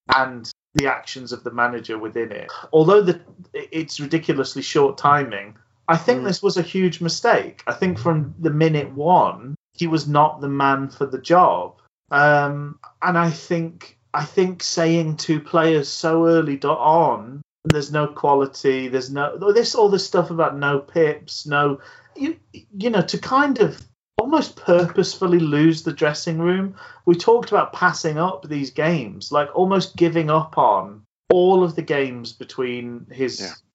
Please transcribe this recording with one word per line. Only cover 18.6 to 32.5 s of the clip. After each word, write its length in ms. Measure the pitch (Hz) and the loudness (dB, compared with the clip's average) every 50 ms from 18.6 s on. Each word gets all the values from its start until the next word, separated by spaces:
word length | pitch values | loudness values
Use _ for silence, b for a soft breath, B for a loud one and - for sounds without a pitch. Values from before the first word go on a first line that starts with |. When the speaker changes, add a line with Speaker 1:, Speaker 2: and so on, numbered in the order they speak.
| - 139 131 131 131 127 | -2 0 0 0 -2 -4
Speaker 1:
there's 220 | 123 131 123 127 139 | -6 -6 -6 -6 -6
no," 400 | 143 143 147 - - 190 202 202 | -6 -6 -6 -6 -2 0 2 2
this, 220 | 233 233 - - | 2 2 0 2
all 120 | 262 214 208 | 2 2 4
this 180 | 196 185 - | 2 0 -2
stuff 240 | - - 185 165 160 | 0 0 0 0 0
about 260 | 175 165 160 143 139 139 | 0 0 0 0 -2 -2
no 220 | 143 143 143 139 | -2 -2 -2 -2
pips, 640 | 139 - - 170 160 151 151 151 - - - - - | -4 -4 0 2 2 2 0 -2 -10 -16 -16 -14 -8
no, 340 | 151 147 147 147 147 139 139 B B B B B B - | -4 0 0 0 0 -2 -4 B B B B B B -12
you, 200 | 349 269 294 330 - _ _ - - - _ 214 | -8 -8 -6 -8 -8 _ _ -20 -20 -20 _ -10
you 140 | 190 202 240 | -6 -2 0
know, 120 | 226 196 170 | 0 0 0
to 160 | - - 180 | 0 -4 -8
kind 420 | - - 254 269 294 285 262 - | -4 0 0 2 2 2 2 2
of 200 | 202 151 - - - - _ _ _ _ _ | 2 0 0 -4 -16 -20 _ _ _ _ _
almost 380 | - 220 262 320 311 - - - | -4 -2 2 2 0 0 -2 -6
purposefully 840 | - - - 175 175 175 170 - 196 185 - - - 190 180 175 175 | -6 0 4 4 4 4 2 0 0 -2 -2 -2 -4 0 2 2 2
lose 420 | 165 151 147 147 151 165 160 156 - | 2 2 2 4 4 4 4 2 -2
the 100 | 165 147 | -6 -4
dressing 460 | - 156 151 151 - - 175 160 160 | 0 0 0 0 -2 -4 -6 -4 -2
room. 380 | 165 175 185 190 196 196 190 B B B B B _ | 0 0 0 0 -2 -4 -8 B B B B B _
We 120 | - 175 | 2 2
talked 340 | 170 - - 226 - - - | 4 4 4 4 4 4 2
about 220 | 208 185 151 - - | 0 0 0 0 -2
passing 440 | - 185 180 160 - - 165 151 | 0 0 0 0 -2 -4 -4 -2
up 320 | 151 170 185 185 190 - 151 | -2 -2 -2 -4 -6 -10 -8
these 220 | 151 143 139 131 | -8 -6 -6 -6
games, 640 | - - 151 160 175 151 120 101 - 95 - - 147 | -4 -2 0 0 0 -2 -4 -8 -12 -16 -8 -4 -2
like, 180 | 147 147 143 - | -2 -2 0 0
almost 420 | 165 185 185 196 190 180 - - | 0 0 2 2 0 0 -2 -2
giving 340 | - 170 165 156 170 160 151 | 0 0 2 2 0 0 2
up 260 | 151 160 156 - - | 0 0 0 0 0
on 460 | 156 135 117 101 95 92 101 104 110 - _ _ _ _ - | 2 2 2 2 0 -2 -6 -12 -20 -20 _ _ _ _ 2
all 340 | 185 180 180 185 190 185 180 | 4 4 6 6 6 4 4
of 100 | 170 156 | 2 0
the 80 | 180 156 | -4 -4
games 500 | 147 151 143 135 131 123 123 117 113 - | -2 -2 -2 -2 -4 -6 -10 -14 -16 -16
between 760 | - 123 - | -16 -18 -12